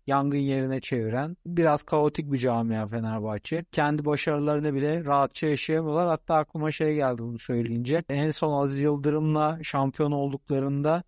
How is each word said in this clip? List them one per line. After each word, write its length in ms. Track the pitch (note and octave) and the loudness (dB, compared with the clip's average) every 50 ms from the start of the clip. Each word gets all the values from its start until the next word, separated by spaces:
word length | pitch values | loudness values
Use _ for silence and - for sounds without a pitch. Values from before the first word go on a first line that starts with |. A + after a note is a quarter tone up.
| _ | _
yangın 300 | C#3 C#3 C#3 C#3 C#3+ C#3 | 0 0 2 2 2 0
yerine 440 | C#3+ C#3 C#3 C3+ C3+ C3 C3 C3+ C3 | 0 0 0 0 0 0 -2 -2 -4
çeviren 560 | - - C3+ A#2+ A2 A2 A2+ B2+ D3 D#3+ F3+ - _ | -4 -4 -2 -2 -2 -2 -2 -2 -4 -4 -8 -10 _
biraz 380 | E3 F3 E3+ E3 D#3 D3 D3 - | -4 0 4 4 4 4 2 0
kaotik 480 | - E3 D3+ D3+ D3 - - D3+ C#3+ | 0 2 2 2 2 0 -2 -2 -2
bir 60 | C#3 | -2
camia 500 | B2 B2 B2+ A#2 A#2 A#2 A2+ A2+ A2 G#2+ | 0 2 2 2 2 0 0 0 -2 -2
Fenerbahçe. 800 | G#2 A2+ A#2 A2+ A2 A2 G#2+ G#2 G#2+ G#2+ G2+ - - D#3+ E3 E3+ - | -4 -4 -4 -4 -4 -4 -4 -4 -4 -4 -6 -4 -4 -6 -6 -6 -4
Kendi 340 | - E3 D3 D3 D3+ D3+ D3 | -2 0 2 2 0 0 0
başarılarını 680 | D3+ D3 C3+ - D#3+ D3+ D3 D3 D3+ D3+ D3 D3+ D3+ C#3 | 0 0 0 0 0 0 0 2 2 0 2 0 0 0
bile 320 | C3+ C#3+ D3 D#3+ E3+ D#3+ | 0 0 0 0 -2 0
rahatça 420 | C#3+ C#3+ C#3 C#3 C3+ - - D#3+ | 2 2 2 2 2 0 -2 0
yaşayamıyorlar. 600 | D#3 D3 B2+ - - D#3 D#3+ D#3+ D3+ D3 E3 F3 | 0 0 0 0 0 0 0 0 0 0 2 2
Hatta 280 | F3 D#3+ - - - E3 | 2 0 -2 0 0 0
aklıma 360 | D#3 D#3 - - D#3 D3+ D#3 | 0 0 0 -4 -4 -2 -2
şey 240 | D3 - D#3 D#3 D3+ | -2 0 0 0 2
geldi 260 | D3 C#3 B2+ B2 A2+ | 2 0 0 0 -2
bunu 180 | A#2 A#2+ A#2 A2+ | -6 -8 -8 -8
söyleyince. 640 | - - B2 A#2+ A#2 A#2 A#2 A#2 A#2+ B2+ D#3 F#3 E3 - | -6 -2 -2 0 0 0 -2 -2 0 0 0 0 0 -2
En 220 | C#3 C#3 D3+ D#3 | -2 0 0 0
son 320 | D3 - E3 D#3 D3 C#3 C#3 | 0 0 0 0 2 2 0
Aziz 180 | C#3 C#3 C#3 | 0 0 0
Yıldırım'la 800 | C#3+ D3+ D3 C#3+ C#3 D3+ D3+ D#3 D#3 D#3 D#3 D3+ D3+ D3+ D#3+ D#3+ D3+ | 2 2 0 2 2 0 2 2 2 2 2 2 2 0 -2 -4 -6
şampiyon 480 | - - C#3 C3+ C3+ - - D3+ D3 | -4 -2 0 0 0 0 0 0 0
olduklarında, 920 | D3 C#3 C#3 C#3 C3+ C3+ - - C#3+ C3+ C#3 C#3 C#3 C#3+ C#3+ D3+ E3 F3 - | 2 0 -2 -2 -4 -6 -4 -2 -2 0 0 0 0 0 2 2 0 0 -2